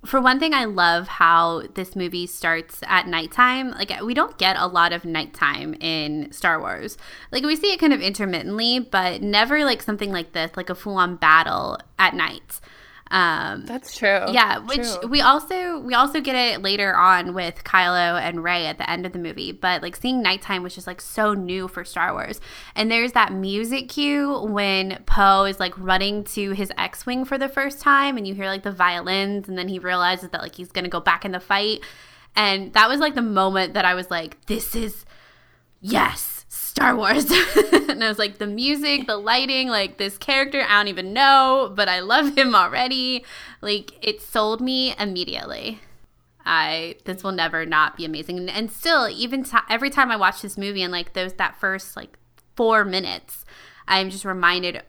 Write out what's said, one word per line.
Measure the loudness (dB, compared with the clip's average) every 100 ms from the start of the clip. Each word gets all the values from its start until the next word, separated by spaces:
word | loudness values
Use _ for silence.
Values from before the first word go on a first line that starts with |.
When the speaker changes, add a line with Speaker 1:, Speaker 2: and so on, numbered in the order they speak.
| 0
Speaker 1:
for | 2
one | 4 2
thing, | 2
I | 0
love | 0 2 4 4 -2
how | 2 6 6 4 0 -6 -10
this | -8 -6
movie | -6 -4 -8
starts | -4 -2 -2 -4 -14 0
at | 0 2
nighttime. | -4 -4 2 2 2 -4
Like, | -6 -6 -6
we | -4
don't | 0 0 2
get | 0 2
a | 0
lot | 2 2
of | 0
nighttime | -4 -4 -4 -2 -2 -2 -8 -8
in | -4 -4 -4 -4 -8
Star | -4 0 0
Wars. | -2 -8 -10 -14 -18 -20 -8
Like, | -4
we | -2 0
see | 0
it | 2
kind | 4
of | 4
intermittently, | 0 -4 -4 -4 -4 -2 0 0
but | 0 0 0 -2
never, | 0 2 4 2 2
like, | 0
something | -2 -4 -4
like | -4 -6
this, | -4 -4 -6
like | -8
a | -8
full-on | -6 0 0 2
battle | 6 6 6 -2 -4 -8 -12 0
at | 2 2
night. | -4 -4 -16 -18 -18 -20 -20 -20 -4
Um, | 0 2 0 -4 -6 -10
Speaker 2:
That's | -12 -12 -2
true. | 2 2 2
Speaker 1:
Yeah, | 4 4 2
which | -4 -4 -4 -6
Speaker 2:
True. | -2
Speaker 1:
we | 4
also, | 4 4 2 -6 -4 -6
we | -2 2
also | 2 2
get | -2 0
it | 0 0
later | -2 0 0 4
on | 6 4 2
with | -4 -6 -8
Kylo | 0 2 4 4 2 2
and | -2 -4
Rey | -2 -2 -2
at | -6
the | -6
end | -4 -6
of |
the | -6
movie, | -8 -8 -10
but, | -4 -2 -2
like, | -4 -8
seeing | -4 0
nighttime | 0 0 -2 -4
was | -4 -10
just, | -14
like, | -14
so | -12 0 2
new | 2 -2 -6 -6
for | -10
Star | -10 -4 -2
Wars. | -2 -6 -10 -12 -18 -14 -4
And | 0
there's | 2 2
that | 2 2
music | 0 -4 -4 -2 -4 -6
cue | -2 0 0 0 -2
when | -2 0 0 0 -2 -6 2
Poe | 6 8 6 4
is, | 0
like, | -6 -6
running | 0 2 2 -2 -4
to | -4 -4
his | -2 -4 -2
X-Wing | -4 -4 -6 -4 -2
for | -2
the | -2
first | -2 -4 0
time, | 2 4 4 -2
and | -6
you | -6
hear, | -4
like, | -4
the | -6
violins, | 2 2 2 -2 0 0 -4 -6
and | -6
then | -6
he | -6
realizes | -2 0 2 0 -4
that, | -8
like, | -10
he's | -12 -10
gonna | -6 -4
go | -2
back | 2 2 0
in |
the | -8
fight. | -2 0 0 -4 -8 -20 -20 -20 _ 0
And | 2 0 0
that | 4 6
was, | 6
like, | 2 0
the |
moment | 0 2 2 2 0
that | 2 2
I | 0
was | -2
like, | -6 -8 -14 -6
"This | -4 -4 -4
is, | -6 -8 -18 -20 _ _ _ _ _ _
yes." | -2 0 0 -2 -8 -10 -14 -12 -8 0
Star | 2 2
Wars. | 2 2 4
<laughs> | 2 4 4 6 4 2
And | -2 -2
I |
was | 0
like, | -4 -4
"The | -6
music, | -2 -2 0 0 -2 -2
the | -4
lighting, | 0 0 2 -2 0
like, | 0 -2 -4
this | -8 -6
character, | -2 0 2 0 2
I | 2
don't | 2
even | -4 -6
know, | 2 6 8 6 4 2 0
but | 0
I | 0
love | 2 4 4 2
him | 4 6
already." | 4 2 -2 -2 -4 -6 -8 -20 -20 -12
Like, | -4 -4 -6 -8
it | -6 -6
sold | -4 0 0 0
me | -2 0 -2 -2
immediately. | -6 -4 -6 -8 -8 -10 -10 -12 -18 -20 -20 _ _ _ -2
I, | 0 0 -4 -8 -12
this | -10 -8
will | -6
never | -2 -2 -2 0
not | 2 2 0
be | -8
amazing. | -8 -8 -8
And, | -6
and | -6 -6
still, | -4 2 2 2
even | -4 -6 -4
ti-, | 0 0 0
every | -2 -2
time | 2 2
I | 4
watch | 2 2
this | -10 -6
movie | -6 -4
and, | -4
like, | -4 -6
those, | -6 -6
that | -2 -4 -2
first, | -4 -4 -8 -16
like, | -18 _ _ _ _ -2
four | 4 4 4
minutes, | 0 -4 -8 -12 -18 -18 -20 -20 -20 -2
I'm | 0 0
just | -6
reminded | -8 2 2 2 -2 -8